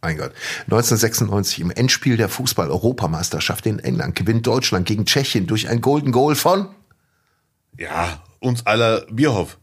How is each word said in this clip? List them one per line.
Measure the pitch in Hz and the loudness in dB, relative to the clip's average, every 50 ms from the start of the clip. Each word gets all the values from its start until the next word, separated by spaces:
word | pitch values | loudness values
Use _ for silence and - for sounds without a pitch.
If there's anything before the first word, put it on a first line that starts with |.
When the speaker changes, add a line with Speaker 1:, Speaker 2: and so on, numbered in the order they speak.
Speaker 1:
Mein | - 170 160 151 | -4 -4 -4 -4
Gott. | 143 - - - - - - - - - | -6 -10 -10 -12 -10 -10 -10 -10 -4 0
Neunzehnhundertsechsundneunzig | - 113 117 - 120 107 117 110 - - 120 101 101 101 98 - - - | 2 2 4 4 2 2 2 0 2 0 -2 0 0 0 0 -2 -4 -4
im | 82 87 | -4 -4
Endspiel | 87 - 120 127 - - - 139 123 110 | -2 0 0 0 0 0 2 0 2 2
der | 113 92 | 2 0
Fußball-Europameisterschaft | - - 127 127 - - 92 73 73 90 92 117 127 - 104 78 80 78 87 - - 78 - - - - - | -2 -4 -4 -2 0 0 0 0 0 0 0 0 0 0 -2 -2 -2 -2 -4 -4 -4 -4 -4 -4 -4 -2 -2
in | 110 107 - | -4 -4 -2
England | - - - - 71 67 87 | -4 -4 -2 -2 -2 -4 -4
gewinnt | - 101 82 113 117 113 | -4 0 0 0 0 2
Deutschland | 123 117 131 127 - - 95 90 - | 2 0 0 0 0 0 0 0 0
gegen | 107 104 107 | 0 -2 0
Tschechien | - - 143 139 - - 110 95 85 | 0 2 0 0 0 0 -2 0 0
durch | 110 107 - - | -2 -2 -2 -2
ein | 117 120 | -2 0
Golden | 113 127 143 151 147 139 | 2 2 2 2 2 2
Goal | 123 123 131 151 151 | 2 4 4 4 2
von? | 139 - 170 180 196 202 190 - _ _ _ _ _ _ _ _ _ _ _ _ _ _ _ _ _ _ _ _ - | 2 4 2 2 2 0 -4 -10 _ _ _ _ _ _ _ _ _ _ _ _ _ _ _ _ _ _ _ _ -14
Speaker 2:
Ja, | 82 78 76 80 85 87 82 78 - - _ _ | -12 -6 -4 -2 -2 -2 -4 -8 -16 -20 _ _
uns | - 127 123 117 120 104 | -2 -2 -2 0 0 0
aller | 107 113 117 113 113 104 - - | 2 4 4 4 2 0 -2 -6
Bierhoff. | 113 110 143 151 123 98 85 - - _ | 0 2 2 2 4 2 0 -2 -6 _